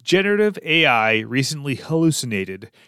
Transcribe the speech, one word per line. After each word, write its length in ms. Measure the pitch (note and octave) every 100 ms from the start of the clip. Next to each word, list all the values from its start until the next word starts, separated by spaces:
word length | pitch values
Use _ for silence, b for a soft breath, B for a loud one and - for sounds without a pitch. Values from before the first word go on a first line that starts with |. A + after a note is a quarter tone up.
Generative 560 | - F3+ G3 G#3 G#3+ G3
A 220 | D#3+ D#3+
I 360 | D3+ A#2+ A2 A2
recently 560 | A2 B2 C3+ D3+ C#3 B2
hallucinated, 960 | - D#3+ E3 D3 B2+ G#2 F#2+ F#2+ - b